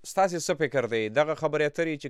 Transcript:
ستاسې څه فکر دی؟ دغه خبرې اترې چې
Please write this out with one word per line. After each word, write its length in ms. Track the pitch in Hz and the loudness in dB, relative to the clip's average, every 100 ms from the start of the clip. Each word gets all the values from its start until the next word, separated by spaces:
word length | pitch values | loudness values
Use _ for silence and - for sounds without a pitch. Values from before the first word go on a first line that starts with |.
ستاسې 340 | - - 190 175 170 | -6 2 2 2 -2
څه 60 | 156 | -2
فکر 220 | 147 135 117 | 0 0 0
دی؟ 240 | 113 107 | 0 0
دغه 240 | 123 151 | 2 2
خبرې 280 | 147 156 151 | 0 -2 0
اترې 340 | 147 170 165 | 0 0 -2
چې 120 | 147 | -2